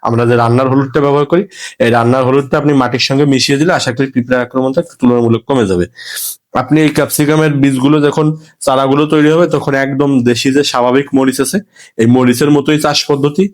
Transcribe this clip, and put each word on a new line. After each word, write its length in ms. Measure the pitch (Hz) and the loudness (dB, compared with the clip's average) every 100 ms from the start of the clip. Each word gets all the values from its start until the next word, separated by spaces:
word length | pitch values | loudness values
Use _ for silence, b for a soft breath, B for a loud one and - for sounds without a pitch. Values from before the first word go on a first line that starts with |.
আমরা 220 | - 117 120 | -2 0 2
যে 100 | 120 | 2
রান্নার 320 | 117 117 131 | 2 2 2
হলুদটা 300 | 135 135 151 | 0 0 0
ব্যবহার 240 | 143 143 147 | 0 0 0
করি, 180 | 170 202 B B B | 0 -2 B B B
এই 100 | 120 | 0
রান্নার 320 | 117 117 131 127 | 2 2 2 2
হলুদটা 300 | 135 131 151 | 0 0 -2
আপনি 140 | 143 | 0
মাটির 300 | 139 123 120 - | 0 0 -2 -2
সঙ্গে 180 | 135 143 | 0 0
মিশিয়ে 320 | 135 - 139 | 0 0 0
দিলে 140 | 160 | 0
আশা 180 | 160 - | 0 -2
করি 160 | 120 135 | -4 -4
পিঁপড়ার 300 | 127 120 127 | -4 -2 -2
আক্রমণটা 380 | 123 131 131 131 | -2 -4 -2 -2
একটু 140 | - - | -6 -2
তুলনামূলক 420 | 123 123 117 113 - | 0 2 0 -2 -2
কমে 200 | 139 104 | -2 0
যাবে। 180 | 90 87 B B B B B _ | 0 -4 B B B B B _
আপনি 240 | - 127 151 | -6 0 0
এই 100 | 156 143 | 2 0
ক্যাপসিকামের 560 | 147 - 147 156 156 | -4 -2 0 2 0
বীজগুলো 440 | 143 139 135 131 151 | 2 0 0 0 2
যখন 240 | 147 143 151 156 B B | 0 0 -2 -2 B B
চারাগুলো 440 | - 135 135 139 151 | -2 0 0 0 2
তৈরি 240 | 156 151 | 2 2
হবে, 140 | 160 175 | 2 2
তখন 260 | 147 - 135 | 0 -2 -2
একদম 340 | 135 139 143 139 | -2 -2 0 2
দেশি 240 | 120 117 139 | 0 0 0
যে 100 | 135 | 0
স্বাভাবিক 440 | 143 131 123 127 139 | 0 0 0 0 0
মরিচ 240 | 135 131 127 | 0 0 -2
আছে, 160 | 131 208 - B B B | -4 -4 -8 B B B
এই 100 | 117 | 2
মরিচের 420 | 127 127 123 143 | 4 2 2 2
মতোই 280 | 147 139 151 | 2 2 0
চাষ 200 | 151 143 - | 0 -2 -2
পদ্ধতি 380 | 143 139 151 196 | -2 -2 -2 -4